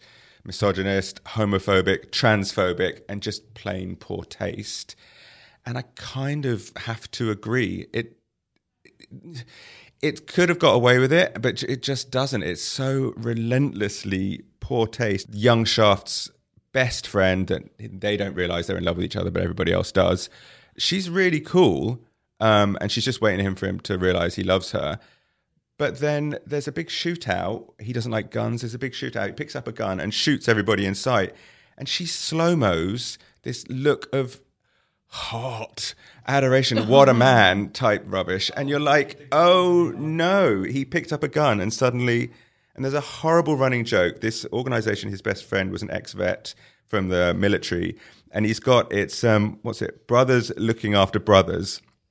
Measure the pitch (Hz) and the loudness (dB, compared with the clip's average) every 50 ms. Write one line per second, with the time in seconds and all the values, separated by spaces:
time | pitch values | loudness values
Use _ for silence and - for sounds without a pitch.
0 | - - _ _ _ _ _ _ - - - - 107 101 92 95 95 98 98 98 | -20 -20 _ _ _ _ _ _ -16 -14 -6 0 0 0 0 0 0 0 0 0
1 | 95 - - - - - - 113 107 101 101 95 - - 98 95 90 95 95 - | -2 -4 -8 -14 -18 -10 -4 -2 0 0 0 0 0 2 2 2 4 2 0 -2
2 | - - - - - 117 107 104 95 95 - - 92 90 87 87 92 85 - - | -4 -6 -4 0 2 4 4 2 2 -2 -2 -2 0 0 0 0 -2 -2 -4 -6
3 | - - 101 101 - 107 101 - - _ - - - 101 95 92 92 92 90 - | -12 -12 -12 -10 -8 -8 -10 -10 -12 _ -20 -12 -10 -8 -8 -8 -8 -10 -12 -12
4 | - - 95 90 82 - - - 98 92 - - 101 - - - - - - - | -12 -10 -10 -10 -10 -12 -10 -8 -8 -8 -8 -8 -10 -10 -12 -12 -12 -16 -20 -20
5 | _ - _ - - - - - - _ _ _ _ 123 120 127 123 - _ - | _ -20 _ -20 -20 -20 -20 -20 -20 _ _ _ _ -10 -8 -8 -10 -12 _ -18
6 | - - - 135 135 139 147 151 139 131 117 95 95 - - - - 117 117 117 | -16 -12 -8 -6 -4 -4 -4 -2 -2 -2 -2 -4 -6 -10 -16 -12 -10 -8 -8 -10
7 | - - - - 120 110 107 104 - 110 120 127 117 92 92 92 - - - 117 | -10 -12 -8 -4 -2 -2 -2 -4 -4 -2 -2 0 0 -2 -4 -6 -10 -8 -6 -6
8 | 113 - - _ _ _ _ _ _ _ _ _ _ _ _ _ _ - - _ | -6 -6 -12 _ _ _ _ _ _ _ _ _ _ _ _ _ _ -20 -20 _
9 | - - - - - 170 170 123 117 - - - - - - - - - _ _ | -20 -20 -20 -20 -20 -18 -16 -16 -18 -18 -20 -20 -20 -20 -20 -20 -20 -20 _ _
10 | - 151 151 - - - - 180 180 175 170 175 - 135 104 123 120 123 127 123 | -4 -4 -4 -6 -10 -4 0 2 2 2 2 2 4 4 4 6 6 6 6 6
11 | 131 127 151 170 185 - - - 120 127 - - - - 135 123 - 143 135 123 | 4 4 4 2 2 2 -2 -2 -4 -4 -4 -4 -4 -6 -6 -6 -4 -4 -6 -6
12 | - - - 127 135 131 135 107 78 82 87 - - - - - 135 135 135 135 | -6 -4 -4 -2 -2 -2 -2 -4 -4 -4 -6 -6 -6 -8 -6 -4 -4 -2 -2 -2
13 | 135 120 - - 113 120 113 113 113 117 123 131 143 139 - 101 104 101 - - | -2 -4 -6 -6 -6 -4 -4 -2 -2 0 2 2 2 0 0 -2 -4 -4 -4 -6
14 | - 101 98 95 95 98 95 - - _ _ _ - - 131 120 113 110 - - | -6 -4 -2 -2 -2 -2 -4 -6 -10 _ _ _ -8 -4 0 0 0 0 -2 -2
15 | 120 107 98 95 - - 107 101 107 123 117 113 113 104 - - 110 104 98 98 | -2 -2 -2 -2 -4 -8 -6 0 2 4 4 4 2 2 2 4 4 4 4 2
16 | - - - - - - - _ _ _ _ _ _ _ - 135 127 120 - - | 0 -4 -8 -8 -8 -10 -14 _ _ _ _ _ _ _ -2 -2 -2 -2 -2 -6
17 | - - - 104 95 92 92 95 95 - 95 76 - - _ - 107 101 95 92 | -8 -4 0 2 2 2 2 0 0 -2 -4 -4 -4 -10 _ -18 -16 -16 -12 -8
18 | 98 104 104 98 101 98 - 90 90 87 87 87 85 - 92 87 87 85 87 87 | -6 -4 -4 -4 -4 -6 -4 -4 -4 -2 -2 -4 -4 -4 -4 -4 -2 -2 -2 -2
19 | 92 95 - 95 92 92 90 90 92 90 - 87 87 85 90 90 92 - - 95 | -4 -4 -4 -4 -4 -2 -2 -2 -2 -2 -2 -2 0 0 0 0 -2 0 2 2
20 | 90 90 90 90 - - - - - - - - _ _ _ - - - 175 196 | 4 4 2 0 -2 -8 -14 -18 -20 -20 -20 -20 _ _ _ -4 -2 -2 -2 -2
21 | 185 175 170 190 190 180 160 151 151 - - 180 180 120 85 67 73 110 123 120 | -2 -2 -2 0 0 2 0 0 -2 0 4 6 6 6 4 2 0 -2 -4 -6
22 | - _ _ _ _ _ _ - 110 110 107 104 104 101 98 - - 104 - 120 | -10 _ _ _ _ _ _ -2 2 4 6 6 4 2 0 -2 -4 -4 -4 -2
23 | 104 135 123 - 113 107 92 95 98 98 95 - 98 95 95 92 - - 101 92 | -2 -2 -2 0 0 2 2 2 0 -2 -2 -2 -4 -4 -4 -6 -4 -4 -2 0
24 | 92 92 90 87 85 85 - - 95 92 92 95 - - - 85 71 73 76 - | 2 2 2 2 0 -2 -2 -2 0 2 2 2 0 -2 -4 -4 -4 -4 -6 -8
25 | - _ _ _ _ _ _ _ _ _ _ _ _ _ _ - 147 - - 127 | -10 _ _ _ _ _ _ _ _ _ _ _ _ _ _ -4 -4 -4 -2 -2
26 | 147 147 147 147 151 151 143 - - - 147 147 135 143 - - 165 - - - | -2 -2 -2 -2 -2 -4 -6 -8 -8 -6 -6 -6 -6 -6 -8 -8 -8 -8 -8 -6
27 | - 170 175 170 - - 92 90 87 92 113 - - - _ _ 104 104 120 120 | -4 -4 -6 -4 -4 -4 -4 -2 -2 -4 -4 -6 -8 -14 _ _ -12 -8 -6 -6
28 | 110 120 110 110 104 - - 113 113 113 117 117 127 113 113 123 135 131 - - | -4 -2 -4 -4 -4 -4 -4 -4 -4 -2 -4 -4 -6 -8 -8 -8 -8 -8 -8 -8
29 | 135 127 - 110 101 98 - - 147 - - 131 123 - 110 - 110 98 95 98 | -10 -8 -6 -6 -6 -6 -6 -8 -10 -10 -10 -10 -10 -10 -8 -6 -4 -4 -4 -4
30 | 73 104 104 - - 156 143 - - - 113 107 98 107 107 98 101 95 98 - | -4 -4 -4 -2 0 0 0 2 2 2 2 2 2 2 2 2 2 0 -2 -2
31 | - 131 123 107 95 - - - - - - _ _ _ _ - 139 - - - | -2 0 0 0 0 -2 -4 -12 -20 -20 -20 _ _ _ _ -14 -8 -6 -6 -6
32 | 175 165 - - - - 156 160 165 170 175 160 120 98 87 82 82 95 107 123 | -4 -6 -6 -6 -6 -4 -2 0 2 2 4 4 4 2 2 2 0 -2 -4 -6
33 | 117 - - - _ _ _ _ _ - 123 - - - 131 131 135 147 139 - | -8 -10 -10 -14 _ _ _ _ _ -10 -10 -10 -10 -10 -8 -2 0 2 2 0
34 | - - - 139 131 123 - - _ _ _ _ _ _ _ _ _ _ _ _ | -2 -4 -4 -4 -4 -6 -8 -16 _ _ _ _ _ _ _ _ _ _ _ _
35 | _ _ - - - - 123 117 120 131 120 110 113 - _ - - - - - | _ _ -14 -12 -10 -8 -8 -8 -8 -8 -8 -10 -12 -12 _ -10 -10 -10 -10 -14
36 | - - - - - 120 135 139 139 131 127 131 131 - 123 110 107 107 127 139 | -20 -20 -20 -12 -6 -2 0 2 2 4 4 4 4 2 2 0 2 6 8 8
37 | 139 135 123 117 123 135 127 117 101 90 92 101 104 92 - - 135 113 104 - | 10 8 8 8 8 8 8 8 8 8 6 4 0 -4 -4 0 2 2 2 2
38 | - 92 98 95 90 87 92 95 - - - - 139 139 143 143 151 143 143 151 | 0 -4 -4 -4 -2 -2 -2 -2 -4 -4 -4 -4 -4 -2 -2 0 2 4 4 4
39 | 139 143 - - - - 143 151 170 175 180 185 180 180 175 175 170 135 - - | 2 0 -6 -14 -8 0 2 4 6 6 6 6 6 4 4 4 4 2 0 -4
40 | 147 156 160 165 165 180 196 202 185 139 107 98 95 - 123 139 135 131 - 170 | -6 -4 -2 0 2 2 4 4 4 4 2 0 -2 -2 -4 -4 -4 -4 -4 -4
41 | - - 151 147 151 143 - 151 151 139 110 101 90 110 113 - 131 123 120 120 | -4 -4 -4 -4 -4 -2 0 2 2 4 2 2 0 -2 0 0 2 2 2 2
42 | 123 123 117 120 123 120 - - _ _ _ _ _ _ _ - 131 135 135 147 | 0 2 2 0 0 -4 -8 -14 _ _ _ _ _ _ _ -6 -4 -4 -2 -4
43 | 135 - - - - 160 165 170 160 151 151 131 135 131 127 120 113 117 113 95 | -4 -6 -8 -4 0 4 4 4 4 4 2 2 2 2 2 0 0 0 2 2
44 | 90 85 - - - 110 110 - - - - 113 127 131 123 113 104 107 104 101 | 2 2 0 -2 -4 -4 -4 -6 -8 -6 -6 -4 -4 -2 -2 -2 0 -2 -2 -2
45 | 107 104 98 92 - 107 98 - - - - 98 95 95 92 - 104 - - 92 | -4 -8 -10 -6 -4 -4 -4 -4 -6 -4 -2 -2 -2 -2 -4 -8 -8 -8 -8 -8
46 | - - - 98 95 90 92 - - - - - - _ _ _ _ _ - 104 | -8 -10 -8 -4 -2 -2 -2 -4 -8 -14 -18 -18 -20 _ _ _ _ _ -4 -2
47 | 95 92 92 87 90 87 87 92 95 101 104 - - - 90 87 90 90 - - | -2 0 2 2 2 2 2 2 2 2 2 0 -2 -4 -4 -4 -4 -4 -6 -10
48 | - - - _ _ _ - 107 107 107 110 - - 135 123 120 - - - 101 | -16 -20 -20 _ _ _ -4 -2 0 0 0 0 2 4 4 4 4 2 0 -2
49 | 101 101 - - - 117 107 104 104 107 - - - 117 110 - - 90 - - | -2 -2 -4 0 2 4 4 4 2 0 -2 -6 -8 -10 -8 -6 -8 -8 -8 -12
50 | _ - 120 123 131 127 127 123 107 - - - 104 113 113 117 - 107 104 101 | _ 0 2 4 4 4 4 2 2 0 -4 -2 -2 -2 0 0 0 2 4 4
51 | 95 95 - 104 - - 101 95 92 90 92 85 98 - - - - _ _ _ | 4 4 2 0 4 6 8 8 8 6 2 -4 -4 -6 -8 -10 -14 _ _ _
52 | _ _ | _ _